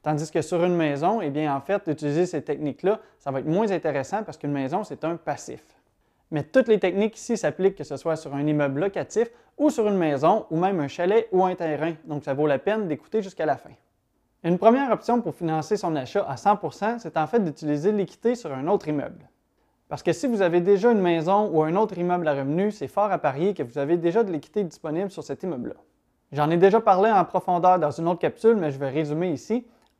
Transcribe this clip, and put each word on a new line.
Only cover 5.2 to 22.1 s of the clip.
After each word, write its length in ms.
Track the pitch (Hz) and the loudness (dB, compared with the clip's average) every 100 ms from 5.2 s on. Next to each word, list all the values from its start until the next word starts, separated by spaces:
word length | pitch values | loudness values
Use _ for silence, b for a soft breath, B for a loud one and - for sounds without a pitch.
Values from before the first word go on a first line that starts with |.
| - 139 - 123 _ _ _ _ _ _ _ | -6 -8 -10 -16 _ _ _ _ _ _ _
Mais 100 | 151 | -6
toutes 240 | 143 262 233 | 0 2 4
les 140 | 214 | 2
techniques 360 | 185 190 214 - | 2 0 -2 -4
ici 200 | - 233 | -6 -2
s'appliquent, 400 | 156 147 190 196 | -2 0 0 0
que 80 | |
ce 120 | 143 147 | -8 -6
soit 200 | 165 156 | -4 -4
sur 180 | 147 | -4
un 100 | 139 | -4
immeuble 360 | 151 151 143 135 | 0 0 0 0
locatif 500 | 196 190 139 208 233 b b - | -2 -4 -4 -2 -2 b b 0
ou 140 | 294 | 0
sur 160 | 247 214 | 2 0
une 100 | 196 | 2
maison 500 | 160 139 156 214 - | 0 2 4 2 0
ou 80 | 160 | -2
même 220 | 185 190 | 0 0
un 80 | 139 | -4
chalet 400 | - 175 220 226 | -2 2 2 2
ou 140 | 185 | 2
un 100 | 185 | 2
terrain. 380 | 180 165 143 160 156 | 0 -4 -2 -4 -6
Donc, 220 | 156 147 | -8 -8
ça 100 | 147 | -4
vaut 140 | 135 151 | 0 2
la 100 | 135 | 2
peine 300 | - 220 190 | 0 -2 -2
d'écouter 340 | 147 - 220 | -6 -4 -6
jusqu'à 240 | 190 - 156 | -4 -4 -2
la 100 | - | -2
fin. 140 | - - _ _ _ _ _ _ | -6 -20 _ _ _ _ _ _
Une 160 | 165 180 | -2 4
première 320 | 208 254 269 | 6 4 2
option 300 | 208 - 240 | 0 2 0
pour 160 | 196 - | 0 -4
financer 400 | 170 160 147 202 | -4 -4 -2 -4
son 180 | 175 | -2
achat 320 | 156 127 202 190 | -4 -4 -4 -4
à 80 | 131 | -2
cent 200 | 202 202 | 2 2
pour 180 | 156 | -2
cent, 240 | - 208 240 | -4 -4 -4
c'est 180 | 170 160 | -4 -4
en 120 | 156 | 0
fait 100 | 233 | 0
d'utiliser 540 | 175 139 151 147 175 | 0 -4 -4 -2 0
l'équité 420 | 214 190 - 233 | 0 -4 -2 -2
sur 180 | 240 156 | -2 -6
un 140 | 131 151 | -6 -2
autre 220 | 202 156 | -2 0
immeuble. 400 | 151 127 - - _ _ _ _ _ _ | -4 -4 -12 -20 _ _ _ _ _ _
Parce 140 | 151 | -6
que 100 | - | -2
si 140 | - 277 | -2 -2
vous 160 | 220 | 2
avez 180 | 180 175 | 2 4
déjà 300 | 175 196 233 | 4 4 4
une 100 | 220 | 4
maison 480 | 180 165 160 202 208 | 2 2 2 2 2
ou 100 | 156 | 0
un 140 | 156 185 | 2 0
autre 200 | 220 180 | 0 -2
immeuble 300 | 175 | -2